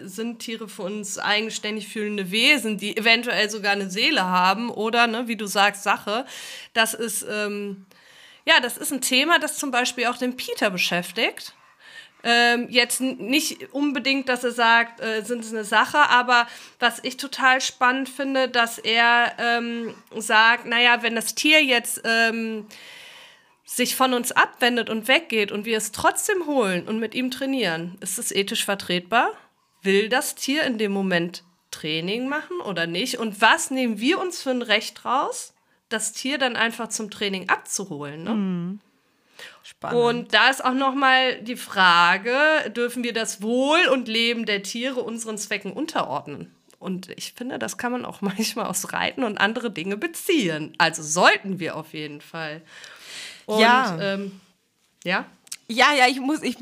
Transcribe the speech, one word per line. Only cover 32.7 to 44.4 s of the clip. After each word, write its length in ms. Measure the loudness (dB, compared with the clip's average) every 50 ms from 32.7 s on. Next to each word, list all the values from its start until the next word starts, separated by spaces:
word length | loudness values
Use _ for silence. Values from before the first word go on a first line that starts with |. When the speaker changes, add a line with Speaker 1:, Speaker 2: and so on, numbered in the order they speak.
| -4 -2 -2 -2
Speaker 1:
nicht? 320 | -2 -4 -4 -4 -4 -4
Und 220 | -6 -6 0 4
was 280 | 4 6 6 4 2 -2
nehmen 300 | -2 0 0 0 -2 0
wir 200 | 0 2 2 2
uns 220 | 0 -4 -6 -6
für 80 | -4 -2
ein 140 | -2 -2 0
Recht 420 | 2 0 0 0 -4 -10 -10 -4
raus, 480 | -2 0 0 0 -2 -6 -8 -12 -14 _ _ _ _ _ _ _ _
das 260 | -6 -6 -4 -6 -8
Tier 260 | -6 -4 -4 -2 0
dann 160 | -2 -2 0
einfach 340 | 0 -2 -2 -2 -4 -8 -8
zum 220 | -6 -8 -8 -8
Training 360 | -6 -6 -4 -4 -4 -4 -2 -2
abzuholen, 760 | -2 -2 -2 -6 -8 -8 -6 -8 -8 -10 -10 -10 -10 -10 -6
ne? 100 | -4 -2
Speaker 2:
Mhm. 460 | -2 0 0 -2 -2 -4 -6 -8 -10 -14 _ _ _ _ _ _ _ _ _ _ -20 -20 -20 -20 _
Spannend. 400 | _ -20 -16 _ -8 -2 0 2
Speaker 1:
Und 320 | 2 2 2 0 -2 2 4
da 160 | 6 6 6
ist 160 | 4 2 0
auch 80 | -2 0
nochmal 680 | 0 0 0 0 2 4 4 4 4 4 2 0 -4 -8
die 120 | -10 -10
Frage: 1160 | -10 -10 -6 0 4 6 6 8 8 6 6 4 2 0 0 2 2 4 4 4 2 0 -2 -4
Dürfen 280 | -4 -4 -4 -4 -4 -6
wir 100 | -4 -4
das 300 | -4 -4 -4 -6 -6 -4
Wohl 440 | -2 0 2 2 4 4 4 4 4 2
und 140 | 2 0 -2
Leben 400 | 0 0 2 2 0 -2